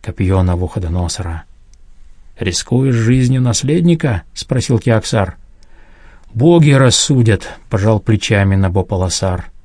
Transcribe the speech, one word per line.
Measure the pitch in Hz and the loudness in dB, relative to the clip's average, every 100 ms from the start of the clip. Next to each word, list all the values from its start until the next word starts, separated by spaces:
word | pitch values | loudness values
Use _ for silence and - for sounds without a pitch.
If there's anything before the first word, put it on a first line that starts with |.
копьё | - - 92 95 | -12 -4 0 2
Навуходоносора. | 90 87 90 - 85 90 87 - 87 82 - - - - - - - - - - | 0 0 -4 -6 -4 -4 -4 -6 -8 -10 -12 -20 -20 -20 -20 -20 -20 -20 -20 -8
«Рискуешь | 95 87 - 123 135 | -6 -6 -2 0 0
жизнью | 117 113 127 127 131 | 0 2 2 2 2
наследника?» — | 127 110 135 160 175 165 143 98 - | 0 0 0 2 2 2 0 -4 -6
спросил | - - 131 - 117 | -16 -4 -4 0 -2
Кеоксар. | 120 110 - 113 90 - - - - - - - - - - | 2 0 0 -2 -2 -6 -20 -20 -20 -20 -20 -20 -20 -20 -12
«Боги | 110 151 170 151 | 0 4 4 4
рассудят», — | 139 131 - - 135 113 98 - - - | 4 4 2 0 2 2 0 -4 -20 -6
пожал | 107 104 110 | -2 0 0
плечами | - 107 - 104 98 95 | 0 -2 0 0 2 2
Набополосар. | 95 92 90 95 92 - 95 90 - - | 0 0 -2 -4 -4 -2 -4 -4 -8 -18